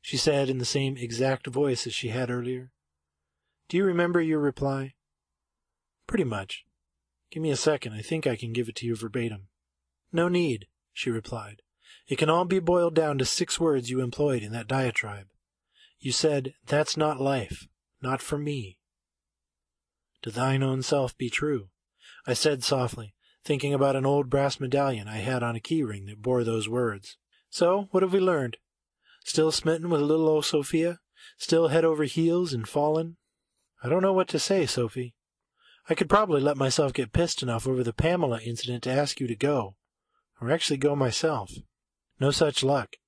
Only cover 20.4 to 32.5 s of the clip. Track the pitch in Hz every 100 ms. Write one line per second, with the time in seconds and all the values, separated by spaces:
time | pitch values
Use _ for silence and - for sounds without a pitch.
20.4 | 131 135 135 131 131 143 127 - 123 -
21.4 | 147 135 95 _ _ _ - - - 123
22.4 | 156 139 120 139 123 - 107 _ _ _
23.4 | - 143 143 143 139 135 131 143 131 139
24.4 | 139 - 131 139 139 120 101 110 123 127
25.4 | 120 113 - 160 127 101 98 104 110 127
26.4 | 113 113 107 120 120 101 98 - _ _
27.4 | _ - 170 190 196 190 185 190 185 165
28.4 | 127 - _ _ _ _ _ _ - -
29.4 | 156 156 156 160 170 160 147 160 160 156
30.4 | 147 156 143 160 170 175 _ _ - _
31.4 | - 160 165 156 165 156 147 - 165 170
32.4 | 180